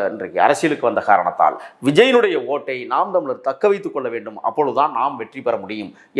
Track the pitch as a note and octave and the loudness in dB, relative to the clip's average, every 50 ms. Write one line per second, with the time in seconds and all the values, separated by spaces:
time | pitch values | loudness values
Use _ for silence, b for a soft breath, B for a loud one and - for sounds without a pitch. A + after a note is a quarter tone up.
0 | G2+ F#2 A2 - F#2 E2+ D#2+ F2 F#2 A#2+ D3 - F3 D#3 D3 - B2+ A#2 - G2+ | 0 -2 -4 -6 -10 -4 0 2 4 4 4 2 0 -2 0 0 0 0 0 0
1 | - - G2+ F2+ F2 F2 - - E2 D2+ C#2+ B B B B B - C3+ D3 F3 | 2 2 2 4 2 0 0 2 2 2 2 B B B B B -2 2 6 6
2 | A#3+ C4+ B3+ A#3+ G#3+ G3 E3 C#3 A#2+ B2 D3 C#3+ - C#3 C3 B2+ A#2+ A2 B2+ D3 | 6 6 6 4 4 4 0 -2 -2 -4 -6 -6 -6 -8 -8 -8 -6 -2 -2 -2
3 | F#3 G#3 F#3 F3+ D#3 C3+ B2 - - C3+ C3+ - - G#3 G3+ F#3+ - D#3 - D3 | 0 0 0 -2 -2 -2 -6 -4 -4 -6 -2 2 2 2 2 2 -2 -6 -6 -4
4 | B2+ A#2+ A#2 A2+ G#2 A2+ G#2+ - - A#2 - D3+ D3 C3 A2+ C3 D3 D3+ C3+ A#2 | -4 -4 -6 -6 -8 -10 -12 -6 -6 -4 0 0 0 2 2 0 0 0 0 -2
5 | B2+ C#3+ C#3+ A#2+ A2+ - - C3+ - A#2+ A2 G2+ G2 F#2+ G#2+ G#2+ G2+ - b b | -2 -2 -4 -6 -12 -12 -12 -4 -2 -2 -2 -2 -4 -8 -10 -10 -10 -12 b b
6 | b b _ | b b _